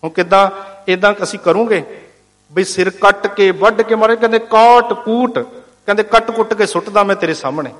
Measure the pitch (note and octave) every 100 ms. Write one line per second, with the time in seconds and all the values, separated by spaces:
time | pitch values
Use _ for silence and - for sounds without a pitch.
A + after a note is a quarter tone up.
0 | D#3+ D#3+ E3+ G3 G3 - - - - F#3
1 | G3+ G#3 E3+ G3+ F3+ E3+ A3+ G3+ C#3+ -
2 | - _ _ _ _ D3+ F#3+ - F#3 F#3
3 | G3+ G3+ G#3 G3+ F#3+ F#3 G3+ A3 A3 A3
4 | A3 A3+ A3+ A3+ A3+ A3 A#3 A#3+ A#3+ A#3
5 | - A3+ B3+ A#3 A#2+ - _ _ - G#3
6 | G#3 A3+ A3+ A3 G#3+ G#3+ G3+ F3 - G3+
7 | G3+ G3 D#3+ D#3 C#3 D3 C3+ -